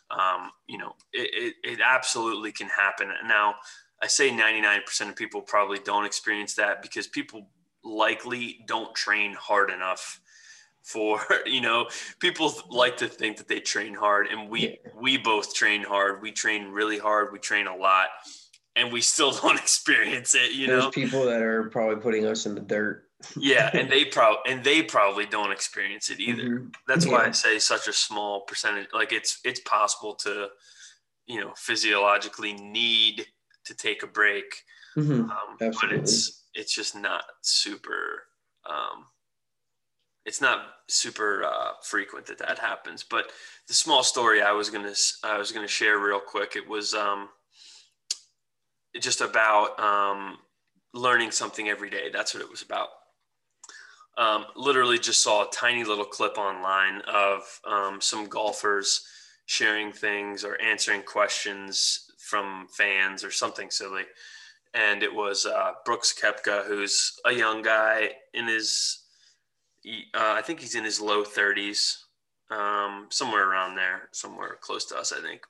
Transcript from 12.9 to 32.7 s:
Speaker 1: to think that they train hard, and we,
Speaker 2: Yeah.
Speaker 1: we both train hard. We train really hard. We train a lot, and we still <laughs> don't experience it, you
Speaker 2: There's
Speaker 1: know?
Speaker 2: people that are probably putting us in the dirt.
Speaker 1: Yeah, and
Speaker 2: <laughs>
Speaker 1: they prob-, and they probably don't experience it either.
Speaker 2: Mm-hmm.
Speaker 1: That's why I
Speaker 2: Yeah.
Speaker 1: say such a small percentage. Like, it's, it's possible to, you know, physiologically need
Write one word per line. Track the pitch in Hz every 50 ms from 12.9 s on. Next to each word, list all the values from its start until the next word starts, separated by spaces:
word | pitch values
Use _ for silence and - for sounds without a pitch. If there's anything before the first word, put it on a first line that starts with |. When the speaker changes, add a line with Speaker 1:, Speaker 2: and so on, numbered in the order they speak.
| 123 -
Speaker 1:
to | 120 110
think | - - 117 110 107 -
that | - -
they | 107 107
train | - - - 104 104 110 101
hard, | 98 104 104 101 101 104
and | - 107 110 107 104
we, | 110 113
Speaker 2:
Yeah. | 120 113 - - - - - 107
Speaker 1:
we | 117 131 135
both | 123 107 113 110 104 98 - -
train | - 120 107 104 104 98
hard. | 98 101 101 98 98 98 98 107
We | 107 104
train | - - 110 107 104 101 98 98
really | 104 107 107 107 101
hard. | 104 107 107 107 104 101 101
We | 101
train | - - 110 104 101
a | 95 92
lot, | 92 95 95 95 92 92 - - - - - - - - - - - _ _ -
and | 117 123 120 117
we | 117
still | 113 - - - 151 135 123
<laughs> | 120 -
don't | - - -
experience | - - - - - - 139 113 110 - 123 127 123 - -
it, | 131 123 120 120
you | 135 135
Speaker 2:
There's | 131 127 127 131
Speaker 1:
know? | 135
Speaker 2:
people | - 143 135 127 131 135 131
that | 123 117 113 113
are | 113 110 113 110 110
probably | - 127 110 110 110
putting | 107 107 120 110 110 107
us | 107 110 113 -
in | 107 104
the | 101
dirt. | 101 - 110 107 107 104 98 - - _ _ _ - - -
Speaker 1:
Yeah, | - 127 135 131 123 107 110 -
and | 127 131 131
Speaker 2:
<laughs> |
Speaker 1:
they | 135 139 147
prob-, | 135 - 139 120 110 107 - -
and | 123 131 127 120
they | 135 151 160 160
probably | 156 - 120 104 101 98 101 104
don't | 101 110 107 104 98 98
experience | 98 - - - 107 98 95 101 107 - -
it | - -
either. | 101 120 117 117 123
Speaker 2:
Mm-hmm. | 123 120 123 127 - - - _
Speaker 1:
That's | - 131 170 170
why | 143 127 120 110
I |
Speaker 2:
Yeah. | 110 -
Speaker 1:
say | - - 113 110 107
such | - - 117 107 - 107
a | 101
small | - - - 110 104 104 104 101 98 98
percentage. | - 107 - - 110 104 101 101 - -
Like, | 110 110 104 113
it's, | 110 - - - - -
it's | 123 135 -
possible | - - 110 104 107 104 - - 107 107 104
to, | - - 107 101 104 101 98 - _ _ - - - - - - _ _ _ _ _ _
you | - 120 107
know, | 98 - -
physiologically | - - - 117 110 110 110 104 101 101 101 104 104 104 104 - - 107 104 104
need | 101 101 104